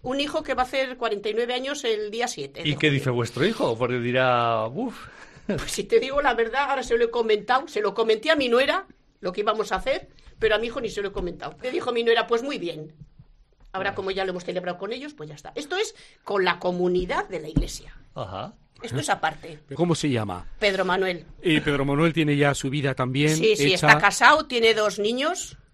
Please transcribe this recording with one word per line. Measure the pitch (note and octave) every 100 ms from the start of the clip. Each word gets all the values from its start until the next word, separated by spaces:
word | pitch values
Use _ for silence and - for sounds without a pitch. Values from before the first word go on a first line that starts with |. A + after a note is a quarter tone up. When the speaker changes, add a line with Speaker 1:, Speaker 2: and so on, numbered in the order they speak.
Speaker 1:
un | B3+ C#4
hijo | D4 D#4
que | D#4
va | B3+
a | B3+
hacer | C4+ C4 B3+
cuarenta | A3+ G3+ A3
y |
nueve | G#3+ A#3+
años | B3+ C4+ C#4+
el | A#3 G#3+ G#3
día | A3+ A#3+
siete | - C#3 -
de | D#3+
Speaker 2:
¿Y |
qué | C#3+ D3+
Speaker 1:
junio. |
Speaker 2:
dice | C#3 C3+
vuestro | B2 A#2 B2 F3
hijo? | A3 F3+ A2+
Porque | B2 B2
dirá, | A#2+ B2 B2+ B2 A#2+ A2 A2
"Uf". | D3 B3 - - - - - -
Speaker 1:
Pues | F#3 -
si | -
te | G3+ A3+
digo | C4 C#4
la | C#4+
verdad, | A3+ A3+ B3+ C#4
ahora | C4+
se | B3 A#3
lo |
he | A#3
comentado, | A#3+ A3+ G#3+ G#3 B3+ E4+
se | G#3+
lo | G3+
comenté | G3+ A3+ G#3+ D4+
a | D#4
mi | B3+
nuera, | A#3+ C#4 F4 - - _ _
lo | -
que | F#3
íbamos | G#3 G#3+ G#3
a | F#3
hacer, | C4 D#4+ - - - -
pero | A3 G#3+
a |
mi | A#3
hijo | C4+
ni | A3+
se | -
lo | G3
he |
comentado. | G3+ F3 D#3+ - -
Le | B3+
dijo | E4 B3
mi | A#3+
nuera, | A#3 A3+ A3
"Pues | A#3
muy | C#4 C4
bien". | E3+ D#3 D#3 - - - - _ _ _ -
Ahora, | F#3+ G3
como | G3 F#3+
ya | F#3+
lo | F#3+
hemos | F3+
celebrado | F3 F3+ F3+ F3
con | G3
ellos, | B3 D4
pues | - -
ya |
está. | D3+ -
Esto | - D4 F4+
es | A4 - - _
con | - G3+
la | F#3 F3+
comunidad | F#3 F3+ F3+ F3+ F3+ D4+ G4+
de | F3
la | D#3
iglesia. | E3 - - - - -
Speaker 2:
Ajá. | - G2+ G2 D3 - _ -
Speaker 1:
Esto | A#3 B2+
es | D3
aparte. | G3 D#3+ D3+ E3 D3+ _
Speaker 3:
¿Cómo | C#3 F3
se | D#3+ D3+
llama? | A#2+ G#2 F2+ - -
Speaker 1:
Pedro | G#3 F#3+
Manuel. | F#3 F3+ F#3 F3 - -
Speaker 3:
Y | F#3 D3+
Pedro | D3 C#3+
Manuel | C#3 C#3+ E3
tiene | E3 D3+ C#3+
ya | C#3+
su | C#3 C#3
vida | D3 C#3
también | C3 B2+ C3 D3+ D#3
Speaker 1:
Sí, | A3 G#3+
sí, | G#3
Speaker 3:
hecha. | F3+ D3
Speaker 1:
está | D3+
casado, | G3+ - B3 D4 D4+
tiene | B3 A3+
dos | G#3+ G#3+ G3+
niños | G#3 B3 D4+ F#4 - - _